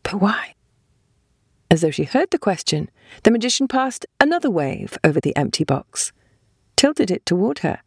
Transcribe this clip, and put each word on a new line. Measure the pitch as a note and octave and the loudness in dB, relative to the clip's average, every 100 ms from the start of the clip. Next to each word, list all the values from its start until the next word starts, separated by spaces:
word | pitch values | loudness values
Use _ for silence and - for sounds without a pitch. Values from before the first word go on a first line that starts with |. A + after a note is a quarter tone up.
But | - G3+ | -6 0
why? | G3 - - _ _ _ _ _ _ _ _ _ _ _ _ | 0 0 -8 _ _ _ _ _ _ _ _ _ _ _ _
As | E3 | 2
though | D#3+ | 2
she | - C#3+ | 0 -2
heard | C4+ F#4 | 0 0
the | - | 0
question, | - F3 - D3+ D#3 _ _ - | -2 -2 -4 -4 -6 _ _ 0
the | - | 2
magician | A#3 B3 - C4+ | 2 0 0 0
passed | C4 C4 - - _ | 0 -2 -6 -16 _
another | C#4+ E4+ D4 | 2 2 0
wave | F3 C#3 - - - | 0 -2 -4 -10 0
over | D#3+ C#3+ | 2 2
the | C#3+ C#3+ | 0 -2
empty | B2 - | -2 -2
box, | D#3 C3+ - - - _ _ _ _ _ _ - | -2 -2 -4 -8 -8 _ _ _ _ _ _ 2
tilted | C#4 D#4 G#3 | 2 2 0
it | F#3 - | 0 0
toward | F3+ G#3+ C#4+ | 0 0 0
her. | D#3 - | -4 -4